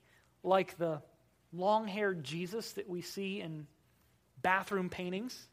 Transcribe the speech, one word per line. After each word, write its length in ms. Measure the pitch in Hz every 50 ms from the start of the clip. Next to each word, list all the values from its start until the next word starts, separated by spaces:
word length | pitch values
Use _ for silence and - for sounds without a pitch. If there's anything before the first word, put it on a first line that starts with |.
| _ _ _ _ _ _ _ _ -
like 340 | 180 190 190 180 - -
the 240 | - 170 165 156 143 - - _ _ _ _ _ _ _ -
long-haired 720 | 165 175 180 208 214 220 226 208 185 214 208 196 190 170 135
Jesus 500 | 131 156 170 180 170 214 226 - - -
that 140 | 196 -
we 140 | - 175 175
see 400 | 165 - - 196 196 190 196 208
in 240 | 185 165 160 151 147 - _ _ _ _ _ _ _ _ _ _ _ _ _ 131 -
bathroom 460 | 180 190 190 185 - 202 190 180 175
paintings. 580 | - - 180 180 185 196 240 254 - - - -